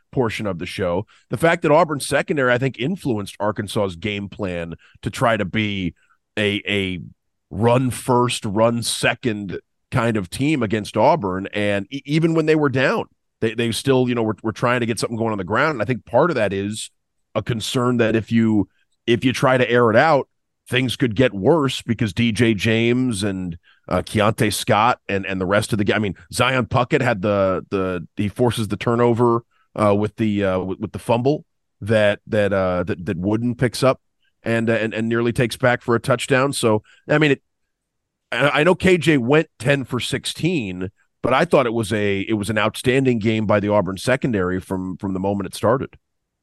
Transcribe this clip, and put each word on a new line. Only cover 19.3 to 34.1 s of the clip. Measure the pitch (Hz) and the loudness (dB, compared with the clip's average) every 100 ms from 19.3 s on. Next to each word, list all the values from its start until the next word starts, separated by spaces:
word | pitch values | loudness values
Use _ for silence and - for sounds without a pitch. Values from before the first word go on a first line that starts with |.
try | - 135 127 | 2 2 4
to | 113 | 4
air | 120 117 | 4 6
it | 110 | 6
out, | 160 139 - _ _ _ - | 4 4 0 _ _ _ -4
things | 127 127 - | -2 -2 0
could | 123 | 0
get | 98 127 | 2 2
worse | 101 107 165 135 - | 2 2 2 2 -2
because | - 113 110 | -4 -2 -2
D | 101 117 | 0 0
J | 107 117 | 2 2
James | 104 104 113 117 123 127 98 | 2 2 2 2 0 -2 -2
and, | 101 95 90 82 _ _ - | -4 -4 -6 -10 _ _ -4
uh, | 90 | -4
Keontae | - 107 104 - 107 | -2 0 2 2 -2
Scott | - - 104 117 - - | -2 0 2 2 0 -4
and, | 98 | -6
and | 92 92 | -4 -4
the | 92 | 0
rest | 101 - | 0 0
of | 104 | -2
the | |
g-, | 107 | 0
I | 107 | 0
mean, | 104 - - | -2 -6 -8
Zion | - 127 131 113 | -2 0 0 0
Puckett | 127 123 143 | 0 0 0
had | 127 107 | 0 0
the, | 104 101 95 87 - | 0 2 2 0 -2
the, | 98 92 90 80 - | -2 -2 -4 -6 -6
he | 104 | -4
forces | - 123 113 101 | 0 0 0 -4
the | 104 | -4
turnover, | 120 117 120 117 120 117 - _ _ - | -2 2 2 4 2 2 -4 _ _ 0
uh, | 107 | 2
with | 101 104 - | 2 0 -2
the, | 110 101 | 0 0
uh, | 95 92 | 0 -2
with, | 92 95 | -4 -6
with | 98 | -8
the | 95 | -8
fumble | - 120 131 151 - _ _ - | -2 0 0 -2 -6 _ _ -10
that, | 104 107 104 104 - | 0 2 2 0 -2
that, | 110 101 | 0 0
uh, | 98 92 90 | 0 0 -2
that, | 87 - 90 | -4 -6 -6
that | 87 | -4
Wooden | 98 110 120 | -2 -2 -2
picks | 117 123 - | -2 -2 0
up | 131 - _ | 0 0 _